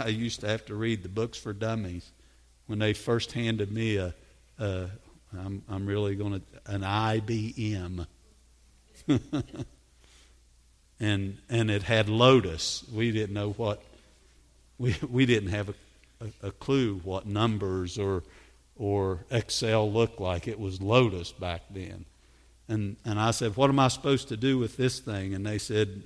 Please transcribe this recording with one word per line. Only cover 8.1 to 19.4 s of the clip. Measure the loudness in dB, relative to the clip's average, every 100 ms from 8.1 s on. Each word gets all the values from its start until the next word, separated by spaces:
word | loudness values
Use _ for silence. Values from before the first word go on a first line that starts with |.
| -12 _ _ _ _ _ _ _ -8 0
<laughs> | 0 0 -6 -6 -10 -12 -14 _ _ -20 -20 -20 -20 _ _ _ _ _ -4
And, | 0 0 -2 -6 -2
and | 0 2
it | 2
had | 4 2 4
Lotus. | 6 8 8 6 -2 -4 -6 -6
We | -2 0
didn't | 0 -2
know | -2 -2
what, | -2 -2 -2 -6 -20 -20 _ _ _ _ _ _ -2
we, | 0 0 0
we | 4 6
didn't | 4 2
have | -2 -4
a, | -8 -14 -20 _ -14
a, | -14 -10 -10
a |
clue | -8 0 2 2 0
what | -4 -6
numbers | -2 2 2 2 0 -2 -2 -2
or, | 0 0 -4 -14 -20 -20 _ -6
or | 0 2 0 -2 -2
Excel | -2